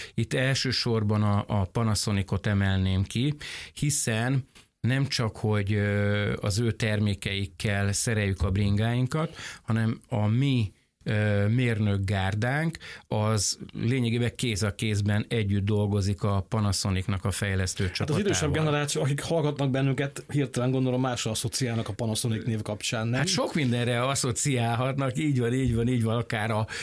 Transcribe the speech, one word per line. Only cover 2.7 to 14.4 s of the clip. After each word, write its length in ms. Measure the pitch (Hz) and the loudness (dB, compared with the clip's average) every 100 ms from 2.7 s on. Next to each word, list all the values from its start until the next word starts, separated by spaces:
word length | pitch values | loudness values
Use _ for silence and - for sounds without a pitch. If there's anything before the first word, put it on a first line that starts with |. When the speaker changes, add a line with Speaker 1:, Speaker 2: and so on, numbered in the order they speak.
| 95 95 92 | 2 2 2
Speaker 1:
ki, 320 | 95 113 143 147 - - - | 0 0 -2 -2 -8 -14 -14
hiszen 760 | - 147 - - 110 123 135 - - - _ | -4 -2 0 0 0 0 0 -2 -14 -20 _
nem 260 | 113 135 135 | 0 0 0
csak, 300 | - 113 - | 0 -2 -2
hogy, 360 | 110 107 98 | 0 0 2
ö, 600 | 107 101 104 101 104 104 - | 2 2 2 2 2 0 -2
az 180 | 107 101 | -2 0
ő 140 | 117 | 0
termékeikkel 1200 | - 110 107 107 98 104 98 98 - 110 101 101 | 0 0 2 0 0 -2 -2 -4 -4 -2 0 0
szereljük 500 | 101 123 107 101 95 | 0 0 0 0 0
a 80 | 101 | 0
bringáinkat, 840 | 98 101 101 113 123 127 156 160 - - - | 2 2 2 2 0 0 -2 -4 -6 -16 -10
hanem 380 | - 113 110 - - | -2 0 0 -2 -4
a 180 | 107 107 | 0 2
mi, 460 | 117 139 127 104 - _ _ | 2 2 2 0 -4 _ _
ö, 440 | - 107 104 104 104 | -2 0 2 2 2
mérnökgárdánk, 1300 | 120 123 107 107 98 98 101 95 104 123 143 165 - - - - | 2 2 2 0 0 0 0 0 0 0 0 -2 -4 -12 -16 -4
az 500 | 110 107 107 - - - | 0 2 2 0 -4 -8
lényegében 640 | 104 113 131 117 117 117 | -4 0 0 0 0 -2
kéz 280 | - | -2